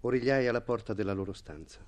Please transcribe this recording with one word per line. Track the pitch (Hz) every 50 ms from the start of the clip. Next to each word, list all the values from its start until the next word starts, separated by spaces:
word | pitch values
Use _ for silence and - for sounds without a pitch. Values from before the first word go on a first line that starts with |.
Origliai | - 120 123 127 120 127 135 135 127
alla | 123 117 120
porta | 117 - 123 113 107 - 110
della | 95 107 95 98
loro | 98 98 92
stanza. | 95 - - - 78 76 80 - - - -